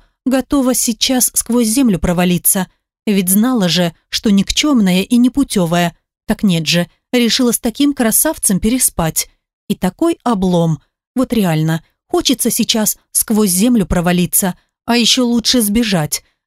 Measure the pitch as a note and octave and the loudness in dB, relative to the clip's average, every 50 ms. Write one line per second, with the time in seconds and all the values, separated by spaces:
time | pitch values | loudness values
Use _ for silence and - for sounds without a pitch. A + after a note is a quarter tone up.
0 | _ _ _ _ - B3+ B3 C4 B3+ - D4+ C#4 B3+ B3+ B3 - - - A3 - | _ _ _ _ -4 -2 -2 -2 -2 0 0 0 0 0 0 0 -2 -4 -4 -2
1 | - - C4 B3+ - - - - - - A3+ B3 A#3+ A3 A3 C#4 C#4 A#3 F#3+ D#3+ | -2 -2 0 0 -2 -2 -2 -4 -4 -2 0 0 0 0 2 2 2 2 2 0
2 | - F3+ F3 E3+ F3+ F3+ F3+ E3 - - - G3 F3+ - _ _ _ _ _ _ | 0 0 0 0 2 2 0 0 0 -2 -2 -2 -4 -6 _ _ _ _ _ _
3 | _ A3+ G3+ G3 F#3+ F3+ G3 G#3 A3 B3+ B3+ A#3 F#3 F3 D#3 F3 F3 E3+ - _ | _ -2 -2 0 0 0 0 2 2 2 2 0 0 0 0 0 -2 -2 -4 _
4 | _ _ - - - A3+ G3 G3 F#3+ - - - - D4+ C#4+ A#3+ G3+ F#3 F3+ F#3 | _ _ -8 -4 0 2 2 2 2 0 -2 -2 0 2 2 2 2 2 2 0
5 | G3 - B3 A#3+ B3 B3+ - C#4+ C4+ - - G#3 F3 D#3+ F3 F3 F3 E3+ - _ | 0 2 2 2 2 2 2 0 -2 0 0 0 0 0 0 0 0 0 -4 _
6 | _ _ _ _ _ - G#3 - - G3+ F3 E3 D#3+ C#3+ D#3+ F3 E3+ - _ _ | _ _ _ _ _ -6 -4 0 0 0 0 0 0 0 -2 -2 -2 -4 _ _
7 | _ _ - B3 A#3+ A3+ - - B3+ A#3+ G#3+ - - A#3+ A3 - C#4+ C#4+ C#4 - | _ _ -2 0 0 0 0 0 0 0 0 -2 -4 -4 -2 0 0 0 0 0
8 | A#3 A3 A3 - - D4+ D#4+ - - - G3 F3+ - A3 B3+ B3+ - - - - | 0 0 0 0 0 -2 -2 -2 -2 -2 0 0 0 0 0 0 -2 -2 -2 -2
9 | E3 D#3+ - - - - _ _ _ _ _ _ _ - G3+ - - F3+ - - | -4 -4 -4 -4 -6 -8 _ _ _ _ _ _ _ -8 -6 -4 -2 -4 -2 -2
10 | D#4+ E4+ E4 - - A#3+ A#3 F#3+ F#3+ F#3 F3+ E3+ E3 E3 D#3 C#3 _ _ _ _ | -2 -2 -2 -2 -2 -2 -2 0 0 0 2 2 2 0 0 -2 _ _ _ _
11 | _ _ - B3 B3+ - A#3+ A3+ G3 F3 D#3 D#3 D#3 D#3+ D#3+ D#3+ - _ _ _ | _ _ -4 -2 -2 0 0 0 0 0 0 0 0 0 -2 -4 -6 _ _ _
12 | _ _ - F4 - - B3+ - - A#3+ - - A3 - - A3+ G#3+ - - - | _ _ -4 -2 0 0 0 0 0 -2 -2 -2 -2 -2 -2 -2 -2 -2 -4 -6
13 | _ _ - - - - A3 G#3 G#3+ G3 F3 F3+ G#3 B3+ B3 A3+ F3+ - - F3+ | _ _ -6 -6 -2 0 0 2 2 2 2 2 2 2 2 2 0 0 0 0
14 | E3 F3+ F3 F3 F3+ D#3+ - - G3+ F#3 F3 - _ _ _ _ _ - A#3 A#3+ | 0 2 2 0 0 0 -2 -2 -2 -4 -4 -6 _ _ _ _ _ -2 0 2
15 | A3+ G#3 - C4 B3 A#3+ A#3+ A#3+ A3 - - B3 A3 G3+ G3+ A#3+ A#3+ G#3+ F#3+ E3+ | 2 2 2 0 0 0 0 0 0 0 0 0 0 0 0 0 0 0 0 -2
16 | D3+ D3 - - - _ _ _ _ | -2 -2 -6 -8 -12 _ _ _ _